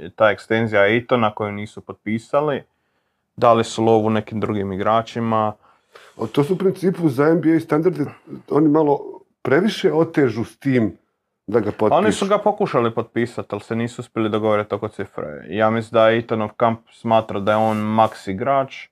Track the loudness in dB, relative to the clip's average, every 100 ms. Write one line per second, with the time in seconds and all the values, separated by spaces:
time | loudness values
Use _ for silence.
0 | -16 0 2 2 -2 -2 2 2 4 2
1 | 0 0 0 -2 -6 -6 -12 -14 -16 -14
2 | -8 -8 -2 -2 -2 -4 -8 _ _ _
3 | _ _ _ 0 4 4 2 -2 2 4
4 | 2 -2 -2 -6 -4 -4 -4 -2 0 0
5 | -2 -6 -2 0 0 -4 _ _ _ -20
6 | -20 -10 -4 -2 -2 0 -2 0 -4 0
7 | -2 2 2 2 2 0 0 0 0 -2
8 | -6 -8 -20 -20 -2 2 4 4 2 0
9 | -4 -16 _ _ 0 2 2 0 0 0
10 | 0 2 0 0 -8 -6 -2 0 0 -4
11 | _ _ _ _ -2 0 0 0 2 4
12 | 2 0 0 0 0 -2 0 0 0 -2
13 | -6 -4 -4 -6 -10 -10 -6 -6 -6 -8
14 | -10 -4 -2 0 0 0 0 -6 -6 -10
15 | -12 -10 -12 -12 -10 0 2 2 0 4
16 | 4 4 -2 -4 -4 0 0 0 _ _
17 | 0 2 2 -4 0 2 2 0 -2 2
18 | 2 0 -8 -6 -2 -2 -2 -10 -20